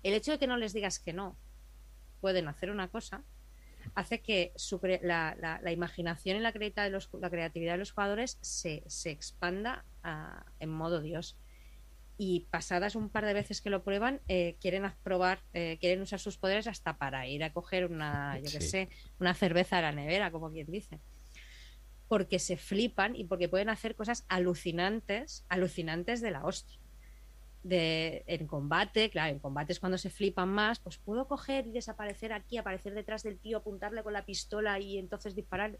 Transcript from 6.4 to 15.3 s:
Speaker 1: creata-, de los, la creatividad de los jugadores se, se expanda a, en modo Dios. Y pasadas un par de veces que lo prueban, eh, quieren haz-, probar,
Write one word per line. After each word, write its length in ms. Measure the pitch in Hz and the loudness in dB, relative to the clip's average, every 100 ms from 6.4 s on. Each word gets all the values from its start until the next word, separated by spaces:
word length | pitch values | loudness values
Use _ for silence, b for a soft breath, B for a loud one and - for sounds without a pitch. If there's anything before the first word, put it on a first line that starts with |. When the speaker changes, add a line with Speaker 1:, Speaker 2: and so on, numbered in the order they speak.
| 226 | 2
Speaker 1:
creata-, 300 | 220 214 208 | 0 -4 0
de 80 | 202 | 0
los, 180 | 190 - - | 0 -6 -6
la 100 | 180 | -2
creatividad 420 | 170 165 165 165 | -2 -2 -2 0
de 60 | 175 | 0
los 120 | 202 | -2
jugadores 460 | - 202 208 247 - | 0 0 2 -2 -4
se, 420 | - - 175 151 - | -6 -4 -4 -4 -6
se 220 | - 175 | -6 -6
expanda 760 | 147 - - 175 185 220 - - - | -6 -10 -4 -2 0 -2 -6 -10 -10
a, 420 | 170 156 156 50 - - | -8 -6 -8 -12 -16 -8
en 100 | 156 | -6
modo 320 | 160 160 170 | -2 0 0
Dios. 360 | 156 165 175 - b b b b b - - - | 0 -6 -6 -12 b b b b b -20 -20 -4
Y 300 | 196 175 - | 2 2 2
pasadas 440 | 170 - 175 202 220 | -2 2 2 2 0
un 140 | 214 | 0
par 160 | - 214 | 0 2
de 80 | |
veces 280 | 202 208 202 | 2 0 -4
que 100 | 208 | 0
lo 120 | 196 | 0
prueban, 380 | 185 202 233 277 - | 2 2 2 0 2
eh, 280 | 185 175 170 | 4 4 2
quieren 240 | 185 185 196 | 0 2 0
haz-, 100 | - | -4
probar, 380 | - 185 180 | 0 4 6